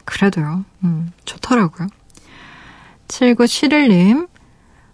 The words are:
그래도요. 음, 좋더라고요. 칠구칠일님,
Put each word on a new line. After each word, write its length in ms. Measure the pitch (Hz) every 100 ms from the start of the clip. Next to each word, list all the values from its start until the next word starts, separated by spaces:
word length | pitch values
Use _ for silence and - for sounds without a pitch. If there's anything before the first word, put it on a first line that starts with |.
| -
그래도요. 600 | - 196 185 147 170 196 _
음, 280 | 180 160 170 - -
좋더라고요. 640 | - - 247 175 - 175 - _ - - - - - - - - _ -
칠구칠일님, 1200 | - 247 240 240 - 302 302 277 180 185 262 349 _ _ _ _ _ _